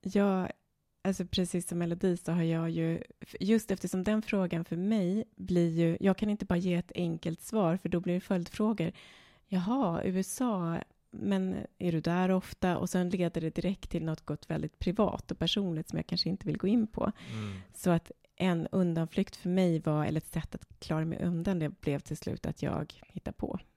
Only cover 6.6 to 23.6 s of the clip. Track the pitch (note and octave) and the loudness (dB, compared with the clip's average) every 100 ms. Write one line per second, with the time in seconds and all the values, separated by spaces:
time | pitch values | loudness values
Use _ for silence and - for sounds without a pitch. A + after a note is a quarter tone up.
6.6 | F#3 F3 - - F3 D#3+ E3 D#3+ - A3 | 2 -2 -2 -4 -2 -2 -4 -6 -2 2
7.6 | F3 F3+ F#3 F3 F3 F3 - F#3 E3+ - | 2 2 0 0 0 -2 0 -2 -2 0
8.6 | G#3+ G#3+ E3 - - - - _ _ F#3 | 0 2 -2 -4 -20 -20 -20 _ _ -2
9.6 | F3+ C4 G#3 E3 - F#3 F#3+ - B3+ G3 | 0 0 2 0 0 -2 -4 -2 -2 0
10.6 | E3+ E3 - _ _ - G3+ G3 F#3 F#3 | -2 -4 -8 _ _ -6 0 0 0 -4
11.6 | - _ F3+ E3 E3 F3 F#3 F#3 - - | -8 _ 0 0 0 2 2 2 0 0
12.6 | F#3 F3 F3+ F#3 F3 F#3 E3+ E3 D#3+ - | 2 2 2 2 2 2 0 0 -2 0
13.6 | F3 G3 - E3+ D#3+ D#3+ - D3 - D#3 | -2 -2 -4 -2 -2 -4 -4 -8 -4 -4
14.6 | E3 _ - - - - - - E3 G#3 | -4 _ 0 2 2 0 -6 -2 0 2
15.6 | F#3+ D#3 - E3 - F3 - F#3 F#3 - | 0 -2 -2 -4 -2 0 0 -2 -4 0
16.6 | F#3+ A#3 G#3+ - - - B2+ A2+ G#2 F#2+ | 2 4 2 0 -2 -2 -10 -6 -6 -8
17.6 | F#2+ - F3+ E3+ - - _ _ F#3 E3+ | -14 -2 2 2 0 -20 _ _ 0 0
18.6 | - F#3+ F3 E3 D#3+ - F#3+ - F3+ F#3 | 0 2 2 2 0 0 -2 -4 0 4
19.6 | F3+ D#3+ D#3+ D3+ D3+ D#3 - E3 - - | 4 2 2 0 2 -2 -4 -8 -8 -12
20.6 | - - - D#3 D#3+ - F3 E3+ F3 F3+ | -16 -18 -4 -2 -2 -2 -2 0 0 0
21.6 | D3+ - - C#3+ - - - - - - | -2 -4 -4 -4 -6 -8 -6 -6 -6 -4
22.6 | - D3+ D3+ - - - - - - - | -4 -4 -6 -12 -16 -10 -10 -8 -8 -8